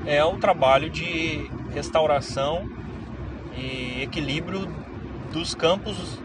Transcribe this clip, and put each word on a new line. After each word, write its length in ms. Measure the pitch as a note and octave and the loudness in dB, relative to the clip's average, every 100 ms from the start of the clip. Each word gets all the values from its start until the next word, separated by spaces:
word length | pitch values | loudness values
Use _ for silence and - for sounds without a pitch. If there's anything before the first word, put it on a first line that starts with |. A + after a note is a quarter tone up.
é 180 | - D3 | 4 4
o 140 | D#3 F#3+ | 4 4
trabalho 540 | G#3+ E3+ C3+ C3+ D#3+ | 4 6 8 8 6
de 600 | D3+ E3+ E3 D#3+ D3+ C#3+ - - | -4 -4 -2 -2 -2 -6 -8 -6
restauração 960 | C#3+ C#3 E3 D#3 C#3+ - C3 C#3 E3+ G3+ - - - - - - - - B2 | -6 2 4 6 4 2 -2 0 -2 -4 -10 -10 -10 -10 -10 -10 -10 -10 -8
e 460 | C3 C3 B2+ B2+ | -6 -6 -4 -4
equilíbrio 680 | C3 E3 C#3 D3+ E3+ F#3+ F#3+ - - - - - - | -4 -2 -2 -2 -2 -6 -6 -8 -10 -10 -10 -10 -6
dos 220 | D#3+ E3 | -4 -4
campos 420 | - E3 G3 G#3+ G3+ - - | 2 4 4 0 -6 -8 -10